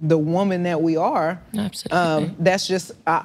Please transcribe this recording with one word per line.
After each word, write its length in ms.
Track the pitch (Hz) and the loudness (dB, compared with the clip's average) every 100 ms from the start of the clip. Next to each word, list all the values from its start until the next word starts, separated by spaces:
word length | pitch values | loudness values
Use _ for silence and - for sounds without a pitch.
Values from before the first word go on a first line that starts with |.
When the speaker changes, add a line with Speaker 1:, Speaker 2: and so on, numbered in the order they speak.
Speaker 1:
the 180 | 156 160 | 2 2
woman 460 | 151 175 202 180 | 2 0 0 0
that 180 | 175 160 | 0 0
we 140 | 165 160 | 0 2
are. 440 | 214 254 160 180 - 214 | 2 2 0 -4 -8 -6
Speaker 2:
Absolutely. 420 | 208 - - 175 | -6 -6 -2 0
Speaker 1:
Um, 380 | 170 156 170 180 | 2 0 -2 0
that's 280 | 180 196 - | 2 2 0
just, 260 | 185 - - 165 | -4 -6 -6 -2
I, 180 | 165 | -2